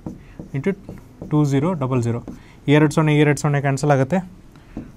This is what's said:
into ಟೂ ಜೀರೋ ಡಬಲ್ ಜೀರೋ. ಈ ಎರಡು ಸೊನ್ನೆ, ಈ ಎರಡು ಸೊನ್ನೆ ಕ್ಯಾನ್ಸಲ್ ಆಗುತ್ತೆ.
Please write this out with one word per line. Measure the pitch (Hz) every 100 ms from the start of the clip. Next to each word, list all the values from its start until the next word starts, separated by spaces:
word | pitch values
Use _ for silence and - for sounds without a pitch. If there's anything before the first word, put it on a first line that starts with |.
| - - - - - 139
into | 196 190 - - - - -
ಟೂ | 151 147
ಜೀರೋ | 139 160 175
ಡಬಲ್ | 127 131 117
ಜೀರೋ. | 117 - - - - -
ಈ | 147
ಎರಡು | 151 165
ಸೊನ್ನೆ, | 156 147
ಈ | 147
ಎರಡು | 139
ಸೊನ್ನೆ | 151 143 139
ಕ್ಯಾನ್ಸಲ್ | 135 151 135
ಆಗುತ್ತೆ. | 135 185 180 - - - - - -